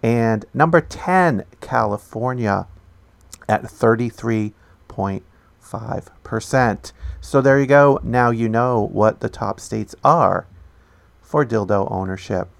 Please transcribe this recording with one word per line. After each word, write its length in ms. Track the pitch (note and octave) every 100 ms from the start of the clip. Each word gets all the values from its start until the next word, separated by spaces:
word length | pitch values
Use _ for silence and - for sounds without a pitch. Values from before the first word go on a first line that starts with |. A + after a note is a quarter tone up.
and 420 | A2+ A#2 A2+ A2 -
number 260 | B2+ D#3+ E3+
ten, 640 | - - - F#3 F3 G#2+ - _
California, 1080 | - A#2+ A2 G2+ - A2 B2 B2+ A2 G2 - - _ _ _ _ _ - -
at 200 | G#2+ -
thirty-three 880 | - A#2 A2+ A#2+ - A#2 A2 G#2+ - _ _ _
point 360 | - G2 F#2+ - _ _ _
five 520 | - - A2 - - _
percent. 680 | - A2 - C3+ A#2+ G2+ - - - -
So 220 | - C#3
there 180 | C3 C#3
you 60 | C3+
go. 340 | C#3+ C#3+ C3+
Now 260 | - A#2+ A#2+
you 180 | A2+ A2+
know 420 | A2+ B2 A#2+ G#2
what 300 | - G#2+ -
the 80 | G#2+
top 300 | - G#2 -
states 360 | - A2 G#2 -
are 420 | - E3 G#2 F#2 - - - _ _ _ _ _
for 240 | _ D3+
dildo 480 | C3+ A2 F#2+ G2+ G2
ownership. 560 | F#2+ F#2+ F#2+ - F#2+ F#2